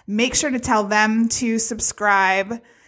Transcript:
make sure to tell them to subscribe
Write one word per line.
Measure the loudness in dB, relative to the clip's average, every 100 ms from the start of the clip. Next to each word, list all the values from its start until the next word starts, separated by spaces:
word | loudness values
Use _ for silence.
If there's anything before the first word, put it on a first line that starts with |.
| -8
make | -2 0 0
sure | -2
to | -2
tell | 0 0
them | 2 2 2 2 0
to | 0 -2 -2
subscribe | -2 -2 -4 -2 2 4 4 2 -2 -8 -12 _